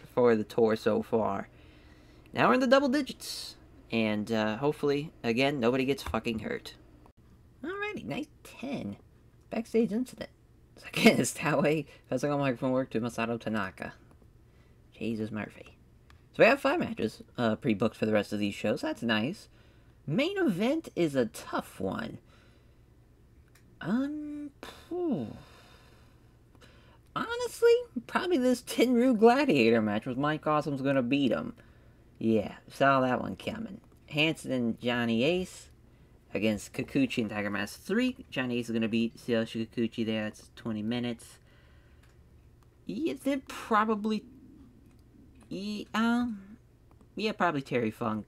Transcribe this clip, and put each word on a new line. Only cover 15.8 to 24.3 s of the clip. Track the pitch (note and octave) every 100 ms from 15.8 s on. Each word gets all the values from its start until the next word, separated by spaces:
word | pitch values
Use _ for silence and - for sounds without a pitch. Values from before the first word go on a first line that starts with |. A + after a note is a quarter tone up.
| - - - - -
So | -
we | G3
have | C#4
five | C4+ E4+
matches, | - A3+ A2 - - -
uh, | A#2 A2
pre-booked | C3 G2+ A2+ -
for | A2
the |
rest | G#2+ -
of | G#2
these | G#2 -
shows. | G#2 C#3
That's | D#4 D#4
nice. | A#2 A2 B2 G3+ - - - - - - -
Main | E3+ D#4 G4+
event | E4 E3+ A3+ D#4+ - -
is | E3+ C3+
a | A#2
tough | - - D4+ - -
one. | F#2+ - - - - - - - - - - - _ - - - - - - -
Um, | D3 A#3 C#4+ D4+ D4+